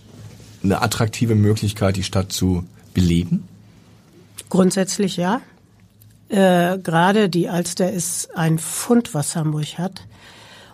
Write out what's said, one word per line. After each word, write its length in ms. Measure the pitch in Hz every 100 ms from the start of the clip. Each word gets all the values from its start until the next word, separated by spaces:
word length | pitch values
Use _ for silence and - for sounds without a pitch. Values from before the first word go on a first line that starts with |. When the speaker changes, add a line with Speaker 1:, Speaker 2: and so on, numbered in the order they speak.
| - - - - - -
Speaker 1:
eine 200 | 98 95
attraktive 520 | 117 - 113 - 113
Möglichkeit, 640 | 107 104 107 104 - 95 98
die 60 |
Stadt 280 | 92 98 92
zu 340 | - 92 87 85 - -
beleben? 520 | - 87 85 - 185 - - - - - - _ - - - -
Speaker 2:
Grundsätzlich 680 | 180 185 190 185 - 190 -
ja. 240 | 175 247 - _ _ _ _ _ - _ -
Äh, 500 | 220 190 180 175 190
gerade 520 | 180 165 180 208 202
die 180 | 170 202
Alster 420 | 175 170 - 185
ist 460 | 185 160 - - -
ein 220 | 160 160
Fund, 560 | - - - 240 233
was 200 | 151 151
Hamburg 440 | 170 156 151 147 -
hat. 240 | 185 - - - - - - - -